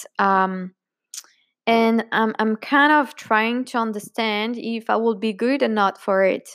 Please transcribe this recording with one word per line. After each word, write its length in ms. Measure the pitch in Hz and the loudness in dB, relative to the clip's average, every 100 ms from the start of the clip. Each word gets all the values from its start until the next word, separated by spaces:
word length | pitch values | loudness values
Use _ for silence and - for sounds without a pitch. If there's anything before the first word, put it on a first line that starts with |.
| - - | -10 -2
um, 560 | 196 190 190 185 185 _ _ _ _ - - _ _ _ - | 2 2 0 -4 -10 _ _ _ _ -20 -20 _ _ _ 0
and 360 | 226 226 226 226 | 2 4 2 0
I'm, 220 | 208 220 - | 0 0 0
I'm 160 | 220 214 | -2 -4
kind 360 | - 277 294 | 0 2 4
of 240 | 302 254 - | 4 0 -6
trying 500 | - 220 220 247 254 | -2 0 0 -2 -4
to 120 | 240 | -4
understand 800 | 226 208 - - 220 208 220 240 | -4 -6 -10 -6 -4 -2 -4 -6
if 320 | 226 226 220 | -6 -6 -2
I 60 | 214 | 0
will 220 | 226 196 | 0 -2
be 160 | 220 | -4
good 280 | 190 240 277 | -2 0 0
or 80 | 240 | 0
not 320 | 214 196 - | 2 0 -2
for 220 | - 190 | -2 2
it. 260 | 190 - - | 2 0 -6